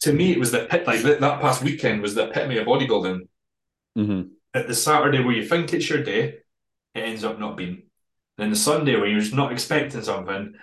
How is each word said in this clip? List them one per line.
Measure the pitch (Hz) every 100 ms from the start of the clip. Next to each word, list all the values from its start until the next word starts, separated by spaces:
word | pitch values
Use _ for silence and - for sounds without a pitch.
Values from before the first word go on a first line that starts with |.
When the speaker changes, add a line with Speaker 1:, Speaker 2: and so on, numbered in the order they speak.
Speaker 1:
to | 151
me, | 143 185
it | 131
was | 123
the | 117 -
pit-, | 175 -
like, | 110
that, | 131 143
that | 139 143
past | 143 131
weekend | 135 - 117 107
was | 104
the | 110 -
epitome | - - 113
of | 107
bodybuilding. | 139 127 101 90 92 - _ _ _ _ _ _ 113
Speaker 2:
Mm-hmm. | 104 95 90 - _
Speaker 1:
At | 127 117
the |
Saturday | 123 156 151 143 135
where | 123
you | 113 104
think | 170 160
it's | 165 -
your | 147
day, | - 107 117 - _ _ _ _ _
it | 113
ends | 113 110
up | 110 104
not | 107 104
being. | 90 90 - _ _ _ _ -
Then | 110
the | 107
Sunday | 147 151 135 110
where | 101
you're | 104
just | 107
not | 131 135
expecting | 123 - 156 127 117
something, | 107 98 95 98 107 -